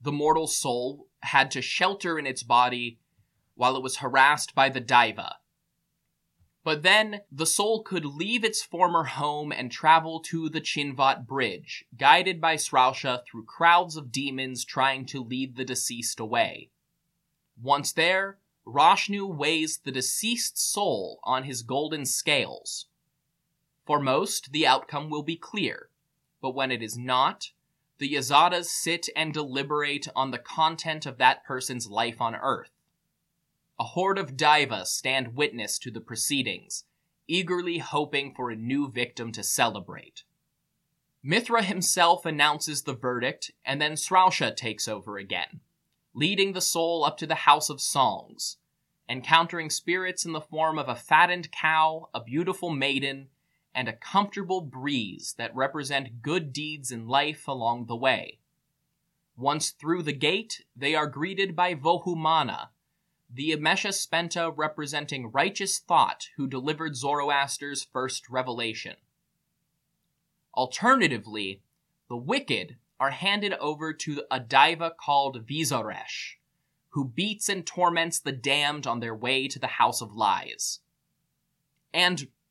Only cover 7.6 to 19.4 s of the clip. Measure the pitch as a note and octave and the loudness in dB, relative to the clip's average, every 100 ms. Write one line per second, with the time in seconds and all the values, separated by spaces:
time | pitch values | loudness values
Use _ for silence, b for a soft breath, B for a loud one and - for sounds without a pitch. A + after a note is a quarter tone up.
7.6 | G#3 A3 - F#3 D3 C#3+ G3 A#3+ G#3+ - | 2 0 -2 -4 -4 -4 -2 0 0 -2
8.6 | - E3+ F3+ E3+ D#3+ C3+ D3 D3 D3+ - | -6 2 4 4 0 -2 -2 -2 -4 -6
9.6 | B2 - D#3 D#3+ D#3+ D#3+ - E3 D#3 D#3 | -6 2 6 6 6 -6 -6 -4 -4 -4
10.6 | D3+ D3+ C#3+ C3+ C3+ C3 A#2 C3+ A#2 F#2 | -4 -4 -4 2 2 2 -2 -2 -2 -4
11.6 | - - - A2+ C3+ E3+ F#3 E3+ E3 D#3 | -12 -16 -16 2 6 8 6 0 0 0
12.6 | - C3+ B2+ B2+ C#3 B2 - A#2 A2 - | 2 4 4 4 -2 -4 -6 -18 -14 4
13.6 | E3 F3 E3+ D#3 C3 C3+ C#3 C3 C3 B2 | 6 6 4 -4 -8 -6 -4 -4 -6 -6
14.6 | - - C3 C3+ C3 C#3 A#2 B2+ C3 B2 | -6 2 2 2 -6 -10 -6 -6 -6 -6
15.6 | C3 B2+ - A#2+ A#2 - A2 A#2+ A2 - | -6 -4 -6 -6 -6 -6 -2 0 0 -2
16.6 | - _ _ _ _ _ _ _ _ - | -16 _ _ _ _ _ _ _ _ -8
17.6 | B2 C#3+ D3 - E3 F#3+ G3 G3 _ _ | 0 0 2 2 2 2 0 -8 _ _
18.6 | - C3 D#3+ F#3+ - G3+ G3 D#3 | -4 4 6 6 2 -4 -4 -2